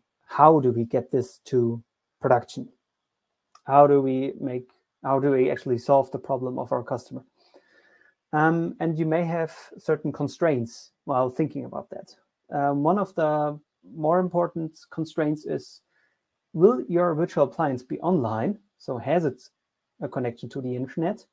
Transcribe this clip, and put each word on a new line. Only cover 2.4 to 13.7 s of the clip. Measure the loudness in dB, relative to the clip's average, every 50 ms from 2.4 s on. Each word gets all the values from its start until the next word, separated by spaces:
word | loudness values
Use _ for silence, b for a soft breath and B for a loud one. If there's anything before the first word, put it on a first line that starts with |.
| 2 -2 -12 -14 -14 -14 _ _ _ _ _ _ _ _ _ _ _ _ _ _ _ _ _ -16 _
How | 2 6 8 8
do | 8 8 4
we | 4 2 0 -2 -2 -4 -6 -6
make, | -8 -6 -6 -8 -10 -12 _ _ _ _ _ _ -4
how | -2 0 0
do | 2 2
we | 2 2 2 2
actually | 0 -2 -2 -4 -4 -2
solve | 2 4 4 4 4 2
the | -4 -10
problem | -6 -4 -4 -4 -4 -6 -6 -6
of | -6 -4
our | -4 -4 -4
customer?" | -4 -8 -8 -8 -10 -14 -16 -16 _ _ b b b b b b b b b b b b b b b b b _ _
Um, | 0 2 4 4 4 2 -2 -4 -6 -4
and | -4 -2 -2 -2
you | 0
may | 0 0 0 0
have | -2 -2 -4 -4 -4 -8 -12 -20 -20 -20 -10
certain | -4 -2 -2 -2 -2 -4
constraints | -4 -4 -4 -6 -4 0 0 2 2 0 -2 -4 -8 -14 -20 -20 _ _ -8
while | -4 0 0 0 0
thinking | 0 -2 -2 -2 -4 -8 -10
about | -10 -10 -12 -12 -12
that. | -14 -16 -16 -18 -20 _ _ _ _ _ _ -8
Um, | -4 -2 0 0 0 2 2
one | 2 2 2
of | 0 -2 -2
the | -2 0 0 0 0 -2 -2 -4 -8 _ _